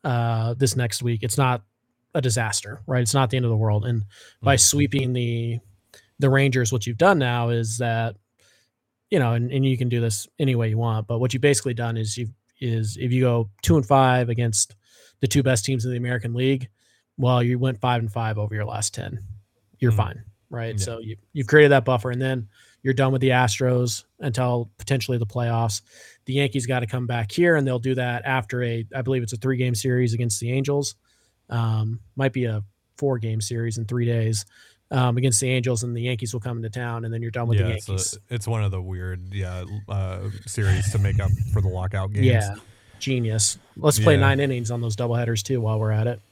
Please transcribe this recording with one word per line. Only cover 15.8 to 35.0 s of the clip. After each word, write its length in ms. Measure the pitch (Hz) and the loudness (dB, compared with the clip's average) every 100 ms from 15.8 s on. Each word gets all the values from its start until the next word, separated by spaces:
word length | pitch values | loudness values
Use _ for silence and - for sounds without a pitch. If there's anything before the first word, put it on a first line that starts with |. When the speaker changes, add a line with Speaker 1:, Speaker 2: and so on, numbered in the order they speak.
Speaker 1:
in 80 | 120 | -2
the 60 | 123 | -4
American 360 | 123 123 117 | -4 -4 -4
League, 360 | 120 131 135 127 _ _ _ _ - | -2 0 0 -4 _ _ _ _ 0
well, 240 | 127 127 | 2 4
you 160 | 120 123 | 2 2
went 220 | 131 113 | 0 0
five 200 | 127 120 | 0 0
and 100 | 113 | -2
five 260 | 120 113 104 | -4 -4 -2
over 160 | 104 | -4
your 120 | 107 104 | -4 -6
last 280 | 110 110 | -4 -6
ten. 300 | - 95 107 - - _ _ _ _ | -6 -8 -10 -12 -16 _ _ _ _
You're 120 | 123 | 2
Speaker 2:
Mm-hmm. 60 | 107 | 2
Speaker 1:
fine, 260 | 107 - - _ _ | 0 -6 -18 _ _
right? 240 | 123 113 107 | -10 -6 -4
Speaker 2:
Yeah. 60 | |
Speaker 1:
So 160 | 98 117 | -6 -8
you, 180 | 110 107 _ | -12 -16 _
you've 140 | 151 120 | -8 6
created 240 | 151 147 | 8 10
that 140 | 139 120 | 8 4
buffer, 260 | 127 127 | 0 0
and 100 | 123 | -2
then 260 | 131 131 107 _ - _ | -2 -2 -6 _ -20 _
you're 100 | 131 | -2
done 180 | 127 131 | 2 2
with 100 | 135 | 4
the 80 | 131 | 4
Astros 720 | 123 127 - 127 123 123 - _ _ | 4 2 2 2 2 0 -4 _ _
until 500 | 147 117 123 120 113 _ | -4 -2 0 -2 -4 _
potentially 400 | - 135 110 123 | -2 -2 0 -2
the 80 | 110 | -2
playoffs. 560 | 123 117 117 117 104 _ - - _ - | -2 -2 0 0 -4 _ -20 -20 _ -4
The 80 | |
Yankees 320 | 135 139 135 117 | -2 0 -2 -2
gotta 200 | 127 113 | -4 -2
come 200 | 127 120 | -4 -2
back 240 | 120 110 | -2 -2
here, 240 | - 175 160 | 2 4 4
and 100 | 135 | 2
they'll 140 | 123 | 0
do 160 | 127 127 | -2 -2
that 280 | 123 120 139 | -2 -4 -2
after 360 | 131 - 123 | -2 -2 -4
a, 220 | 120 117 110 135 | -2 -4 -6 -6
I 60 | |
believe 220 | 123 131 | -2 -2
it's 100 | 117 | -2
a 40 | 117 | -4
three-game 380 | 131 127 127 113 | -2 0 0 0
series 380 | 135 123 123 | 0 2 2
against 260 | 113 120 - | 0 -2 -4
the 120 | 117 | -2
Angels. 440 | 131 135 143 139 - _ _ _ _ _ | -2 0 -2 -4 -10 _ _ _ _ _
Um, 500 | 117 113 110 110 113 - - | -2 0 0 -2 -6 -10 -2
might 160 | 135 | -2
be 140 | 131 120 | 0 -2
a 180 | 107 101 _ _ - | -4 -8 _ _ -4
four-game 440 | 143 123 113 110 | -2 -2 -2 -4
series 360 | 104 117 117 110 | -4 -4 -4 -6
in 80 | 107 | -4
three 200 | 120 117 | -2 0
days, 400 | 117 113 107 - _ - _ _ | 0 0 -2 -6 _ -20 _ _
um, 280 | 135 | 0